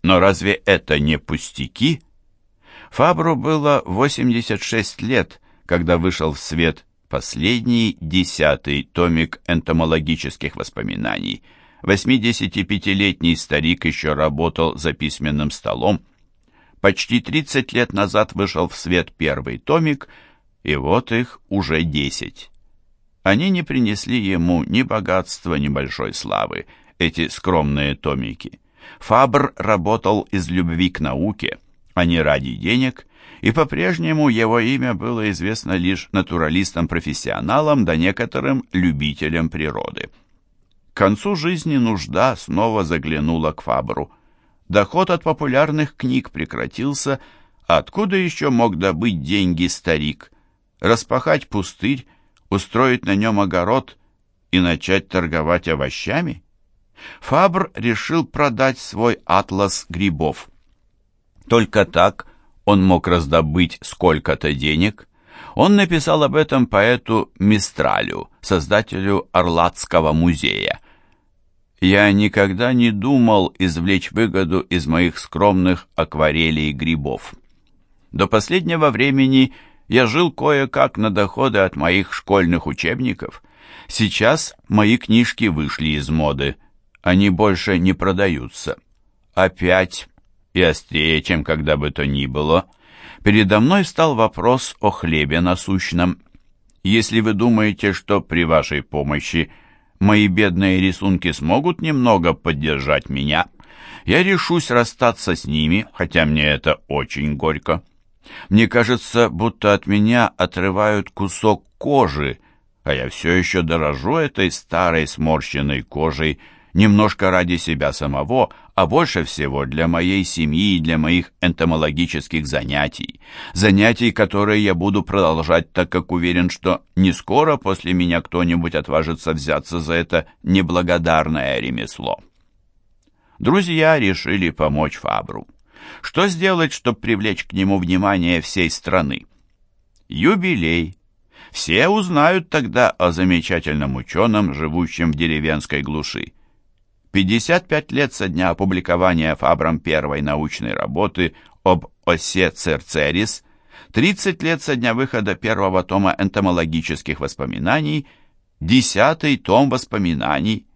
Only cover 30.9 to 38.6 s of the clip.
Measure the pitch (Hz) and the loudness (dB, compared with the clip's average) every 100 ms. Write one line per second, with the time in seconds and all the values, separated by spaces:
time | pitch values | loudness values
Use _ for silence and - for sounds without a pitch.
30.9 | - 73 65 95 104 - - _ _ _ | 0 -4 -2 -4 -4 -8 -8 _ _ _
31.9 | - 87 85 73 71 65 57 82 123 131 | -2 0 2 2 0 -2 -8 -2 0 -2
32.9 | - - _ - - - 127 151 143 175 | -6 -20 _ -20 -4 -2 0 -2 0 -2
33.9 | 170 160 156 147 113 113 117 113 135 127 | -2 -2 0 2 2 2 2 0 -2 -2
34.9 | 101 117 120 107 87 92 113 - 92 90 | -4 -4 -4 -4 -4 -4 -6 -4 -2 0
35.9 | 95 - 98 87 85 78 85 95 82 82 | -2 -4 -4 -2 -2 0 0 -2 -2 -2
36.9 | 85 78 69 - 50 69 127 151 143 92 | -4 -6 -8 -6 -6 -2 0 2 0 2
37.9 | 80 87 101 117 131 135 135 | 2 0 -2 -4 -4 -2 -4